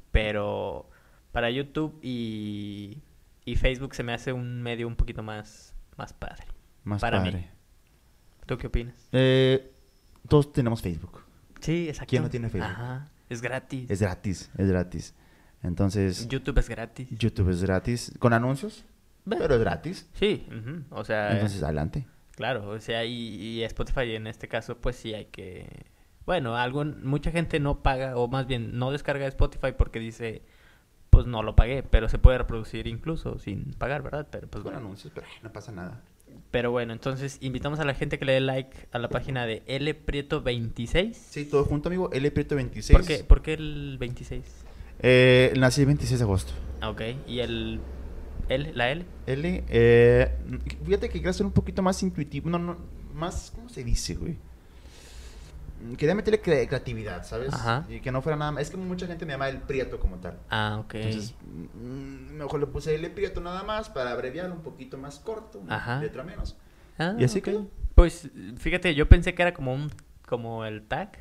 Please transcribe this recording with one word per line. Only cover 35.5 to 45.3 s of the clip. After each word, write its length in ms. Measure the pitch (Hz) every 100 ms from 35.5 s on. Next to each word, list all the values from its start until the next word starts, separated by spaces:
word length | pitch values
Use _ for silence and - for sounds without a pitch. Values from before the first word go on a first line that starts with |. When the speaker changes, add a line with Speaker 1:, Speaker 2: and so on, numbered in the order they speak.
Speaker 2:
pasa 200 | 107 101
nada. 320 | 98 90 117 - _ - - -
Speaker 1:
Pero 200 | 123 120
bueno, 200 | 123 117
entonces 440 | 113 135 131 139 -
invitamos 380 | 131 127 143 151
a 60 | 143
la 80 |
gente 240 | 135 147 147
que 60 | 135
le 80 |
dé 80 | 131
like 460 | 131 131 131 - -
a 80 | 120
la 100 | 117
página 360 | 131 135 127 117
de 180 | 110 -
L 260 | 131 147
Prieto 480 | 151 - 143 143 156
veintiséis. 760 | 127 120 113 - 117 160 220 -
Speaker 2:
Sí, 280 | - 147 147
todo 180 | 143 143
junto, 240 | 147 165
amigo, 220 | 185 180
L 180 | 127 143
Prieto 240 | - 143 147
veintiséis. 420 | 120 110 - -
Speaker 1:
¿Por 80 | 175
qué, 160 | 147
por 180 | - 180
qué 120 | -
el 440 | 156 151 147 143 131
veintiséis? 640 | 123 123 127 127 - - - - - -
Speaker 2:
Eh, 540 | 123 127 127